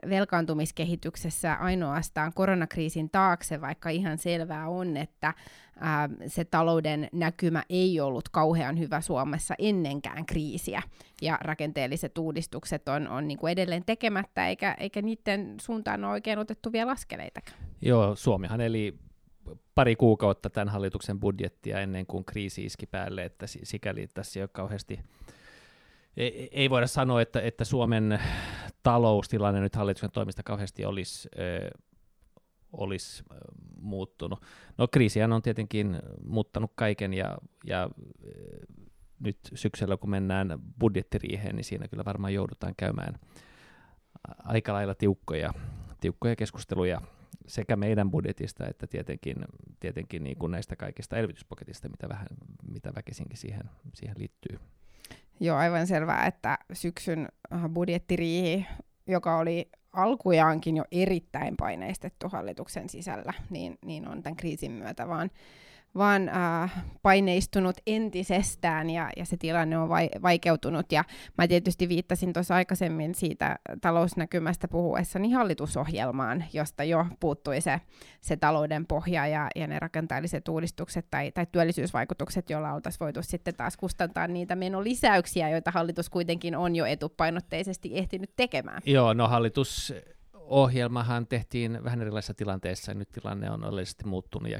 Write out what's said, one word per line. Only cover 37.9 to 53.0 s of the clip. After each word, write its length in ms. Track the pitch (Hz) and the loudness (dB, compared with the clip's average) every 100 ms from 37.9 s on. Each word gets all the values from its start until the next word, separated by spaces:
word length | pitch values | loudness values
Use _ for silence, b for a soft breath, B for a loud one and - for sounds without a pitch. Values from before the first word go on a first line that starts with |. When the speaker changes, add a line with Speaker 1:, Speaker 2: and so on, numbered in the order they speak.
| - - - - | -8 -18 -18 -18
Speaker 2:
ö, 40 | 50 50 50 - - - - - - | -16 -16 -16 -16 -20 -20 -20 -20 -6
nyt 180 | 113 - - - | -6 -6 -10 -4
syksyllä, 420 | 104 - - 95 | -4 -2 -2 0
kun 120 | 101 | 0
mennään 500 | 98 95 95 95 71 - - | 0 2 0 0 -4 -10 2
budjettiriiheen, 760 | 113 92 - 101 - 98 101 107 | 2 2 -2 -4 -4 -6 -4 -6
niin 80 | |
siinä 240 | 107 101 101 | -6 -8 -8
kyllä 180 | 104 104 | -6 -6
varmaan 280 | 101 98 | -4 -2
joudutaan 400 | 101 - - 90 92 | -2 -2 -6 -8 -4
käymään 380 | 95 - - - B B B B B B B B _ - - | -2 -2 -6 -10 B B B B B B B B _ -20 -20
a-, 60 | - | -14
aika 300 | - 113 110 | 0 0 2
lailla 220 | 101 98 98 | 0 0 2
tiukkoja, 580 | 101 95 - 78 78 - B B B - | 2 2 0 -2 -2 -4 B B B -4
tiukkoja 360 | 95 - 120 117 | -4 0 -2 0
keskusteluja 640 | 113 117 - 92 90 85 B B B - - | -4 -8 -6 0 0 -2 B B B -20 -10
sekä 280 | - 104 104 | -6 0 0
meidän 360 | 104 107 98 | 4 4 4
budjetista 560 | 82 98 - - - - | 2 -2 -4 -6 -6 -8
että 200 | - - | -8 -8
tietenkin, 480 | 82 82 - - 64 - - - - | -8 -6 -6 -6 -8 -10 -14 -20 -10
tietenkin 440 | 87 - - 82 | -8 -8 -8 -8
niin 140 | 69 65 | -6 -4
kuin 140 | 82 | -4
näistä 240 | 90 - 98 | -4 -6 -8
kaikista 420 | 98 - - 113 | -10 -10 -6 -2
elvytyspaketista, 720 | 110 - - - - - - | -2 -6 -16 -16 -16 -14 -14
mitä 200 | - - | -12 -10
vähän, 180 | 101 - - - - | -10 -10 -14 -18 -16
mitä 280 | - - - | -14 -12 -10
väkisinkin 420 | - | -10